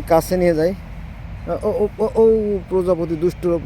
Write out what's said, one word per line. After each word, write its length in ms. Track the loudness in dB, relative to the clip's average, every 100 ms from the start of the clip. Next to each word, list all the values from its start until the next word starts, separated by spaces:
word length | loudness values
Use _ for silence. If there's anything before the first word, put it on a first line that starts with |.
| 2
কাছে 280 | 2 2 2
নিয়ে 180 | 2
যাই। 160 | 2 0
আহ, 960 | -2 -10 -14 -14 -14 -14 -12 -8 -4 -2
ও, 20 |
ও, 200 | 0 -2 -2
ও, 240 | -2 4
ও 360 | 4 4 2 -2 -2
প্রজাপতি, 480 | 0 2 0 0 0
দুষ্ট, 320 | 0 0 -2 -2